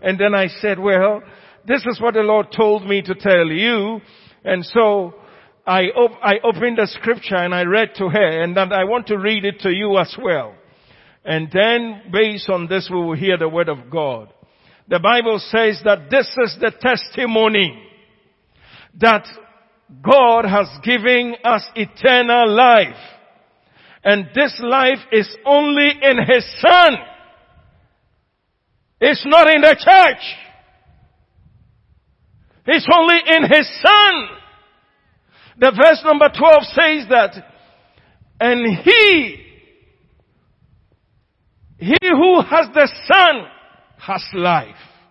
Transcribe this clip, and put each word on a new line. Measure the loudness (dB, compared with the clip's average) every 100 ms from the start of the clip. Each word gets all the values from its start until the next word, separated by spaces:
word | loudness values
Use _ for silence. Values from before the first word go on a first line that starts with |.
And | -6 -2
then | -2
I | 0 -4
said, | -4 -6 -4
"Well, | -2 0 0 -2 -10 -20 _ _ -6
this | -6 -4
is | -4
what | -4
the | -2
Lord | 0 -2 -2 -2
told | 0 0 -4
me | -6
to | -6 -8
tell | 0 0 0
you." | -2 -2 -2 -4 -10 _ _ _ _
And | -8 -8 -4
so | 0 2 0 -4 -12 -20 -20 _ _ -4
I | -2 -2
op-, | 0 -2 0
I | -4 -2
opened | -2 -4 -4 -4
the | -6
scripture | -6 -6 -6 -4 -6
and | -4
I | -4
read | -2 -2 -2 -6
to | -4
her, | 0 0 -2
and | -4 -4
then | -2
I | -2 -2
want | -4 -6
to | -6
read | -4 -4 -6
it | -6
to | -6
you | -4 -2 -2
as | -2 -6
well. | -6 -6 -6 -16 _ _ _ _ _ _
And | -8 -8 -6
then | -2 0 -2 -6 -14 -8
based | -2 -2 -4 -6
on | -6 -4
this, | -8 -6
we | -8
will | -6 -6
hear | -4 -2
the | -4
word | -4 -6
of | -8 -10
God. | -8 -8 -8 -14 _ _ _ _ _ _
The | -2
Bible | 0 0 0 -6
says | -4 -2 -2 -2
that | -2 -2 0
this | -2 -2 -4
is | -6 -4
the | -6
testimony | -4 -4 -4 -6 -8 -4 0 0 0 -4 -6 _ _ _ _ _ _ _ _ _ -20 _ -2
that | 0 0 -4 -20 -20 _ _ _ _ -12
God | 2 4 4 2 0
has | -2 -4 -8
given | -4 -2 0 -2 -2 -6
us | -2 -2 -4 -10
eternal | -10 -2 0 2 2 2 2
life. | 4 4 4 2 -6 -20 -20 _ _ _ _ _ _ _ _
And | -2 -2 -2
this | -2 -2 -4
life | -4 0 0 -2 -2
is | -2 -2 -8 0
only | 2 2 0 0
in | 0 0 0 2
His | 0 0 0
Son. | 4 6 4 2 -12 -20 _ _ _ _ _ _ _ _ _ _ _ _ _ _ _ _ _ _
It's | -2 -2 2
not | 4 6
in | 6
the | 4 4
church. | 4 6 6 0 -14 -18 -20 _ _ _ _ _ _ _ _ _ _ _ _ _ _ _ _ _ _ _ _ _ -2
It's | -2 2
only | 2 4 0 2
in | 0
His | 4 2 2 0
Son. | 4 6 4 0 -8 -16 -20 _ _ _ _ _ _ _ _ _ _ _
The | 0
verse | 4 4 4
number | 0 2 2
twelve | 2 6 6
says | 4 0 0 0 0
that, | 0 0 -4 -20 _ _ _ _ _ _ _ _ _
"And | -4 -2 -2 -2
he, | 2 4 4 2 -2 -12 -20 _ _ _ _ _ _ _ _ _ _ _ _ _ _ _ _ _ _ _ _ _ _ _
he | -2 -2
who | 0 2 4 2
has | 2 -2 0
the | 0 0 -2 0
Son | 4 4 0 -8 -20 _ _ _ _
has | -10 -10 -10
life. | -6 -2 -2 -4 -20 -20 _ _